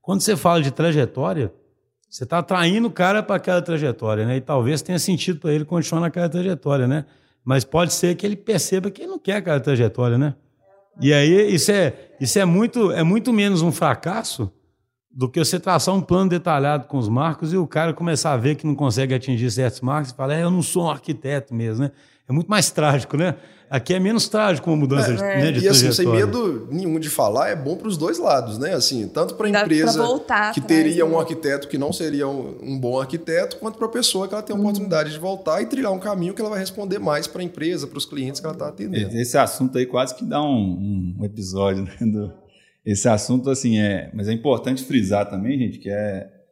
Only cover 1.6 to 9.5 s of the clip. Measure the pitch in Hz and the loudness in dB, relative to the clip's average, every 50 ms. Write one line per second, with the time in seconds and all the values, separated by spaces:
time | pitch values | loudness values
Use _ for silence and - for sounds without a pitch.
1.6 | _ _ _ _ _ _ _ _ _ _ - - 127 120 165 170 170 - 185 180 | _ _ _ _ _ _ _ _ _ _ -12 -12 -6 -2 -2 -2 0 0 0 2
2.6 | 170 170 185 220 233 226 - - 180 185 202 214 214 - 202 175 - 185 180 175 | 2 2 2 2 0 -2 0 2 2 2 2 2 0 0 -2 -2 0 2 0 0
3.6 | 175 175 165 151 151 135 113 - 117 110 107 104 107 120 127 135 127 - 151 135 | 0 0 -2 0 0 -2 -2 -2 -2 -2 0 0 0 0 -2 -2 -2 0 0 2
4.6 | 113 127 156 143 - - 180 165 - - 185 - - - 175 147 - 160 147 151 | 2 2 0 -2 -2 -2 -2 -2 0 0 0 0 0 -4 -4 -2 -2 0 0 0
5.6 | 151 151 175 170 151 - 170 165 170 170 - 175 175 170 143 180 180 190 175 147 | 0 -2 -2 -2 -2 0 -2 0 0 0 -2 -2 -2 -2 -2 -2 -2 -2 -4 -2
6.6 | - 147 143 139 123 123 139 156 143 - _ _ _ _ _ _ _ 123 131 135 | 0 0 2 2 2 2 2 0 -4 -8 _ _ _ _ _ _ _ 2 2 2
7.6 | 117 - - 160 180 170 - - - 175 175 175 196 202 208 202 - - 214 160 | 2 2 0 0 2 2 0 0 0 0 0 0 -2 -4 -4 -4 -2 0 0 0
8.6 | - - 185 190 185 202 190 - 330 359 392 320 _ 185 196 208 165 175 | 0 0 -2 0 -2 -4 -8 -8 -10 -10 -10 -6 _ -2 -4 -2 0 0